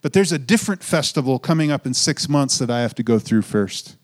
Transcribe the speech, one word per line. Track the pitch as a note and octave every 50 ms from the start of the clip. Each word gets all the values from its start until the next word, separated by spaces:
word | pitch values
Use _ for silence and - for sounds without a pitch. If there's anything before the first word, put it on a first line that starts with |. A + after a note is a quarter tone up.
But | _ D3 -
there's | F#3+ G3 E3 E3+
a | D3+
different | C3+ A#2+ G3+ A3+ - - G3+ F3+ -
festival | - - D#3+ C#3+ - - D#3+ C3+ B2+ C3 B2
coming | - - E3 D#3+ D#3 D3+
up | D3 - -
in | C3 B2+
six | - - - D3+ - - -
months | C#3+ C#3+ C#3+ C3+ - -
that | C3+ A#2
I | A#2+ A#2+ A#2+
have | B2 -
to | - A#2
go | A2+ A#2 A2
through | - - A#2 A2 G2+
first. | - - G#2+ G2+ F#2 - - - - - _